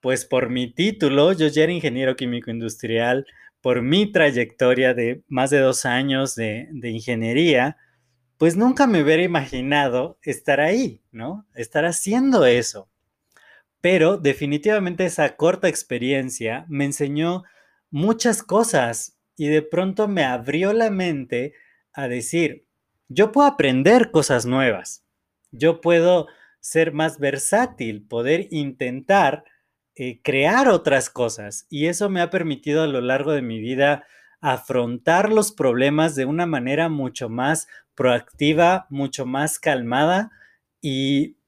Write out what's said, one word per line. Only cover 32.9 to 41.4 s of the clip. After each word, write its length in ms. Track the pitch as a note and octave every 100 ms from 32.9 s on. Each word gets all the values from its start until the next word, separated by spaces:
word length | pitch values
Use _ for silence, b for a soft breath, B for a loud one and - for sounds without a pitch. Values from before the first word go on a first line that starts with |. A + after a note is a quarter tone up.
| C3+
largo 320 | B2 C3 C#3+
de 100 | D3
mi 160 | B2 A2+
vida 460 | A2 C3 C#3 D3 b b b b
afrontar 920 | D3+ B2+ - B2 A#2+ A#2+ - E3+ G3+
los 180 | A3 G#3
problemas 640 | - C3+ A#2+ C3+ D3+ D#3+
de 100 | C#3
una 220 | C3 D#3 F3
manera 420 | D3 B2 C#3+ E3
mucho 400 | D3+ B2+ - A#2+
más 380 | A#2 C3 D#3 - B B
proactiva, 920 | _ B2+ A#2+ - - D3 D#3 E3+ F#3 -
mucho 360 | C#3 C#3 - B2+
más 320 | C3+ D3+ -
calmada 720 | - C3+ A#2 B2 D#3 F#3 A3 b b b _ _
y 560 | D#3 C3 C3+ C#3 D#3 -